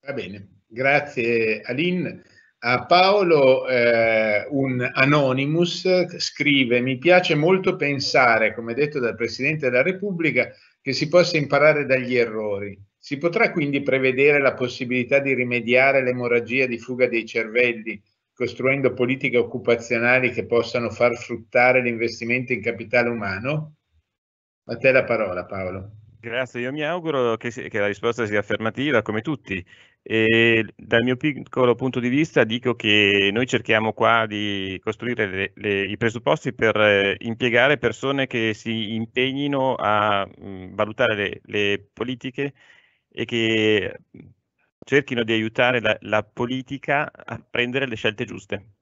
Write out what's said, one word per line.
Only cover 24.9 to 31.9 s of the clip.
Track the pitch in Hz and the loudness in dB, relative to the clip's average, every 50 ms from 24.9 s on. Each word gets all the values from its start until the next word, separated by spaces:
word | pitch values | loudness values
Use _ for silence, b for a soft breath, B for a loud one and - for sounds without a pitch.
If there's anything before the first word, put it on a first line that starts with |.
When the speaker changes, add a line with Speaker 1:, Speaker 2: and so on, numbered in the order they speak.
| 131 | 4
Speaker 1:
la | 131 120 | 4 2
parola, | - 117 110 110 92 90 90 90 | 2 -2 -2 -2 -4 -4 -8 -8
Paolo. | - 101 95 95 92 92 95 95 - - - - _ _ | -8 -8 -8 -8 -8 -8 -10 -12 -14 -18 -20 -20 _ _
Speaker 2:
Grazie, | _ - 120 113 127 131 127 - 123 | _ -14 -8 -6 -6 -6 -6 -6 -8
io | 120 127 | -6 -6
mi | 139 151 151 | -6 -6 -6
auguro | 147 170 180 165 160 147 135 123 120 113 | -6 -6 -6 -4 -4 -2 0 0 0 0
che | 113 - 120 | -2 -4 -8
si-, | 110 127 - | -8 -8 -12
che | - - 107 | -6 -4 -2
la | 101 | -2
risposta | 104 101 - - 117 113 120 117 | -2 -2 -2 -2 -2 -2 -2 -2
sia | 104 104 104 | 0 0 -2
affermativa, | 101 - 107 101 110 113 - 120 135 151 139 113 | -2 -2 -6 -4 -4 -4 -4 -4 -4 0 0 0
come | 107 - 107 107 | 0 0 -6 -6
tutti. | 117 165 151 - _ - 101 90 - b b b b b b b _ | -4 -6 -8 -8 _ -8 -10 -10 -10 b b b b b b b _
E | - 110 113 110 110 113 113 113 117 113 113 110 - - | -2 0 2 4 4 6 6 6 6 4 4 0 -2 -10
dal | - 120 117 120 117 117 | -18 -4 2 2 2 4
mio | 127 127 | 2 -2
piccolo | 123 - 151 139 127 127 - - - 127 123 120 | 0 -2 -4 -4 -4 -12 -8 -2 0 2 2 2
punto | 120 131 131 | 2 -2 -4